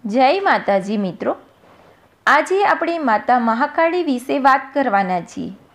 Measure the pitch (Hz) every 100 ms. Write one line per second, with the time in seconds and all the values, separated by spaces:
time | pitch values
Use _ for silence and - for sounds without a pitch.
0 | 214 220 262 359 392 233 - 196 185 214
1 | 196 160 220 - - _ _ _ - _
2 | _ _ - 285 311 370 403 320 330 339
3 | 285 214 - 247 233 226 277 311 330 349
4 | 320 247 240 285 269 269 269 - 262 196
5 | 190 180 170 - 165 196 _